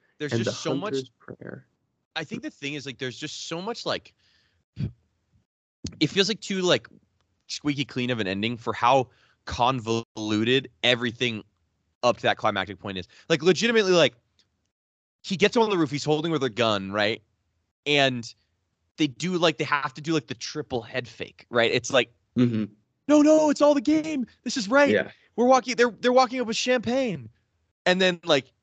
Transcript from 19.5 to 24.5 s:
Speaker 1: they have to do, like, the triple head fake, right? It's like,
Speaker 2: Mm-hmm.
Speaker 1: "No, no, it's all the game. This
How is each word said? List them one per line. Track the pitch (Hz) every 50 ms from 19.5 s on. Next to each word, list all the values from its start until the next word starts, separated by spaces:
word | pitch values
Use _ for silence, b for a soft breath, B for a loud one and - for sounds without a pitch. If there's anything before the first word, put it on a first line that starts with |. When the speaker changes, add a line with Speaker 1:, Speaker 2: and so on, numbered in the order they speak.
| 156 -
Speaker 1:
they | 147
have | - 147 143 135 147 -
to | 165
do, | 143 160 165
like, | 151 147 -
the | 123
triple | - - - - 151 143 - 131 120
head | 107 - - 127 123 -
fake, | - - - - - - - -
right? | - 120 117 107
It's | 101 127 - -
like, | 139 127 123 - _ _ _ _ - 123
Speaker 2:
Mm-hmm. | 127 120 113 107 107 98 - _ _ _ _ _ _ -
Speaker 1:
"No, | 294 302
no, | 294 302 311 311 311 302
it's | 285 -
all | 294 294 294
the | 285
game. | 214 294 311 311 302 320 311 269 226 b b b b
This | 247